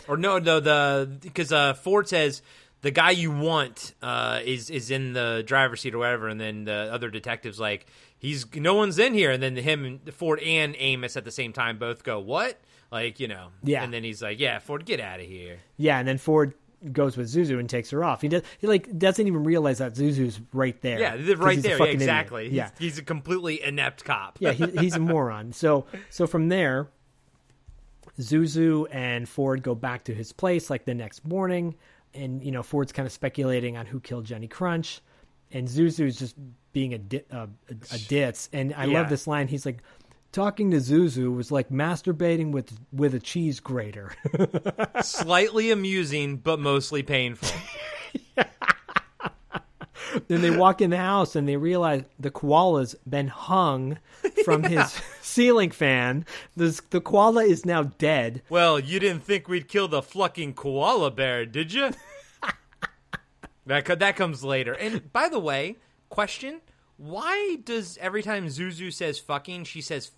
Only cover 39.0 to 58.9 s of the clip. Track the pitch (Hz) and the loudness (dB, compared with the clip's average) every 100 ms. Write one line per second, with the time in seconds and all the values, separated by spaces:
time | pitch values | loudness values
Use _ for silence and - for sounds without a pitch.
39 | 156 143 - 147 135 139 139 120 - - | 2 -2 -2 -2 -2 -4 -6 -8 -12 -20
40 | - - _ - 202 202 202 160 123 151 | -20 -20 _ -2 -2 2 4 4 6 6
41 | 175 127 123 123 120 139 131 135 156 170 | 6 2 0 -2 0 0 0 0 0 -2
42 | - 156 170 165 156 143 - 107 - 135 | -2 0 2 2 0 -2 -6 -12 -10 0
43 | 143 127 - 175 160 131 - 127 104 104 | 2 0 -4 -2 -2 -2 -6 -6 -6 -10
44 | 98 - 139 170 190 175 202 - 220 - | -14 -8 -4 0 0 0 -4 -4 -4 -2
45 | - - 165 175 214 220 226 214 190 190 | -4 -2 2 4 4 2 2 2 2 0
46 | 160 147 143 139 156 160 143 139 135 151 | 0 -2 -2 -4 -2 0 2 2 2 -4
47 | 135 139 123 117 - 160 - - - - | 0 0 0 -2 -6 -6 -10 -12 -12 -12
48 | - - - - - - - - - - | -10 -10 -6 0 0 0 0 0 0 -6
49 | - - 240 - - - - - - - | -6 -10 -10 -10 -14 -14 -14 -20 -20 -14
50 | - 240 - 170 175 165 185 185 190 180 | -6 -6 0 2 4 8 6 8 2 2
51 | 185 196 180 156 143 143 160 180 170 143 | 2 2 2 0 0 0 2 2 2 0
52 | 135 - 139 - 147 151 185 156 127 - | -4 -8 -8 -4 4 6 6 4 0 -6
53 | - 143 139 - - 190 170 131 131 151 | -6 -4 -4 -6 0 2 2 0 -2 -6
54 | _ - 392 - 427 151 165 170 190 - | _ -6 -4 0 2 4 4 4 2 0
55 | - - - - 247 233 180 - 147 127 | -12 -12 -4 4 6 8 4 2 2 4
56 | 123 131 165 - - - 170 160 - 180 | 2 0 -4 -12 -10 0 0 0 -2 -4
57 | - 202 214 226 214 165 175 175 143 - | 2 6 6 6 6 4 2 0 0 0
58 | 156 151 117 120 - 175 170 151 135 | 2 2 0 -4 0 4 6 6 2